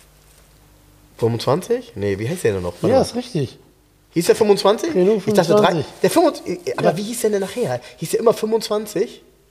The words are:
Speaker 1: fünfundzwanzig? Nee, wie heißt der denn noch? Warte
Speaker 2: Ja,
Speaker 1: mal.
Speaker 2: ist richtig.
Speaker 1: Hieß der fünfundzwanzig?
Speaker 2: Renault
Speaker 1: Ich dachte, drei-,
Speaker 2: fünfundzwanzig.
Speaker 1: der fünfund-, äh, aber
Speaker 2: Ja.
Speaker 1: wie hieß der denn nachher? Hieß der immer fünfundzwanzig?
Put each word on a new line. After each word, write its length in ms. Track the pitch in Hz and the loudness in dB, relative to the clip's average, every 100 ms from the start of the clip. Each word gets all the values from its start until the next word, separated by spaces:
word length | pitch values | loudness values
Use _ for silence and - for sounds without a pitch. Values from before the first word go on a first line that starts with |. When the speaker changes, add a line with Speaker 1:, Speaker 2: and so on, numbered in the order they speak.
| _ _ _ _ _ _ _ _ _ _ _ - | _ _ _ _ _ _ _ _ _ _ _ -4
Speaker 1:
fünfundzwanzig? 760 | 117 117 - 151 - 240 240 - | -2 0 0 -2 0 -4 -6 -6
Nee, 220 | 101 98 | -4 -2
wie 100 | 113 | -4
heißt 160 | 180 - | -2 -2
der 80 | |
denn 80 | 98 | -2
noch? 100 | 90 - | -4 -4
Warte 60 | 175 | 2
Speaker 2:
Ja, 80 | 262 | 2
Speaker 1:
mal. 60 | |
Speaker 2:
ist 140 | 208 240 | 0 -4
richtig. 440 | 240 170 131 - _ _ _ _ _ | -6 -6 -6 -10 _ _ _ _ _
Speaker 1:
Hieß 160 | 170 175 | -2 2
der 80 | 214 | 2
fünfundzwanzig? 600 | 214 196 196 226 339 208 | 4 4 4 2 0 2
Speaker 2:
Renault 320 | 185 220 214 | 2 2 2
Speaker 1:
Ich 60 | |
dachte, 220 | 202 165 208 | 2 4 4
drei-, 180 | 185 | 4
Speaker 2:
fünfundzwanzig. 200 | 170 123 - | 2 -4 -2
Speaker 1:
der 100 | - | 0
fünfund-, 560 | 311 330 277 - 180 - | 4 2 0 -8 -8 -6
äh, 60 | - | -2
aber 140 | 175 | 0
Speaker 2:
Ja. 60 | 165 | 0
Speaker 1:
wie 60 | |
hieß 180 | 208 233 | -4 -2
der 80 | 220 | -2
denn 100 | 202 | -2
nachher? 400 | 190 247 196 123 - - | -4 -4 -4 -4 -8 -12
Hieß 140 | 160 | -4
der 80 | - | 0
immer 120 | 226 | 2
fünfundzwanzig? 880 | - 220 220 - 214 214 - 233 - _ _ _ | 2 0 -2 -2 -4 -4 -4 -4 -8 _ _ _